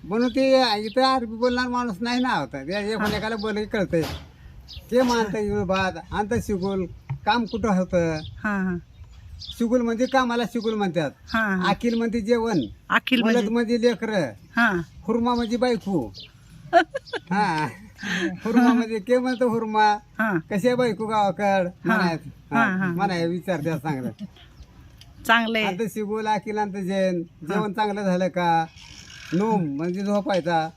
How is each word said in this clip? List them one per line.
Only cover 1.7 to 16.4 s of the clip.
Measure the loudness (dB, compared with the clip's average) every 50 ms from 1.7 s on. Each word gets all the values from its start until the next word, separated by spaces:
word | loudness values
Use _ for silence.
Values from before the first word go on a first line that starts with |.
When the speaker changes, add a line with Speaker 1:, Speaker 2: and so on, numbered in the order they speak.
| -2 -2 -2 -4 -4 -4
Speaker 1:
नाही | -4 -2 0 0
ना | 0 0
होता. | 0 0 -2 -4 -6 -10 -6
ते | -4 -4 -4 -2 -2
एकमेकाला | -2 -2 0 0 -2 -2 -2 -4 -4
बोललं | -4 -4 -4 -2 -2
की | -4
कळतंय. | -2 -2 -2 0 2 0 0 0 -2 -6 -10 -12 -18 -20 -20 -20 -20 -20 -20 -20 -16 -16 -16 -10 0
ते | 2 4
म्हणतं | 4 4 4 2 2 0 0 -2
युरोपात, | -2 0 0 -2 0 0 0 0 0 -2 -2 -6 -12 -8
आणतं | -4 -4 -2 0 -2 -2
शिगुल, | -2 -2 -2 -2 -2 -2 -2 -2 -4 -6 -8 -16 -10 -10 -10 -4 0
काम | 0 2 2 0
कुठं | -2 -4 -2 0 2
होतं? | 2 2 0 2 2 2 2 2 -2 -4 -6 -10 -14 -6 -4
Speaker 2:
हा, | -4 -2 -2 -2 -2
हा. | -4 -6 -8 -12 -20 -20 -20 -20 -20 -20 -20 -18 -16 -16
Speaker 1:
शिगुल | -14 -16 -6 -4 -2 2 2 2
म्हणजे | 2 2 0 0 0
कामाला | 2 2 2 2 2 0 -2 -2
शिगुल | -2 -4 -4 -2 -2 -2
म्हणतात. | 0 -2 0 0 0 -2 -2 -6 _ -14 -4 -2
Speaker 2:
हा, | -2 0 0 0
हा. | 0 2 0
Speaker 1:
अखिल | 0 2 0 0 0
म्हणजे | 0 0 0 -2 -2
जेवण. | 0 2 2 2 2 0 0 0 0 -2 -8 -16 -4 0
Speaker 2:
अखिल | 0 0 2 2 0 2
Speaker 1:
वलद | 2 2 2
Speaker 2:
म्हणजे? | 2 2 2
Speaker 1:
म्हणजे | 0 0 0 0 0 2
लेकरं. | 2 2 0 0 -4 -2 0 -2 -2 -2 -6 -12 -20 -6 0
Speaker 2:
हा. | 0 2 2 2 0 -4 -6 -12 -12
Speaker 1:
हुरमा | -4 -2 0 2 2 2 2
म्हणजे | 0 0 0 0
बायको. | 0 2 2 0 0 -2 -2 -2 -2 -2 -4 -10 -16 -20 -20 -20 -20